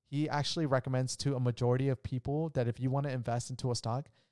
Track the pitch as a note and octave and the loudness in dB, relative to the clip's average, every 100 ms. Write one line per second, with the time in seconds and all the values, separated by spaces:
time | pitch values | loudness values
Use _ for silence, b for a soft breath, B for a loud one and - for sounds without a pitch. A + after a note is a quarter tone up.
0 | - C#3 D3+ D3 D3 - D#3 C3 C3 B2+ | -6 -2 0 0 0 0 4 2 2 0
1 | B2+ - C#3+ C3 B2 A#2 B2 B2 C3+ B2+ | 0 0 0 2 0 2 2 2 2 0
2 | - B2+ C#3 D3 D#3+ C3+ A#2+ A#2 B2+ C3+ | -2 -4 -2 -2 0 0 0 0 0 0
3 | C#3+ B2+ A#2 A#2+ - B2+ C3 A#2+ A2+ B2 | 0 -2 -2 -2 -4 -4 -2 -2 -2 -4
4 | D#3 b b | -4 b b